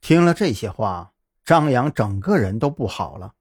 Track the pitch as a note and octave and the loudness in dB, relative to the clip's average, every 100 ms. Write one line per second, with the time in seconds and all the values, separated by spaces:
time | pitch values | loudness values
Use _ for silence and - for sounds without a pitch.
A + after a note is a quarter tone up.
0 | - E3 E3+ E3 F#3+ G#2 G#2 - G#2+ F2+ | 4 4 4 2 -2 -2 -8 -4 -4 -4
1 | F2 _ _ _ - E3 D3+ B2 C#3+ - | -10 _ _ _ 2 2 4 2 0 -2
2 | G#2 G2 C3 G3+ G2 G#2+ C#3+ D3+ A2 - | -2 -2 0 0 0 0 -2 -2 -6 -4
3 | F2+ - F#2+ _ | -8 -10 -18 _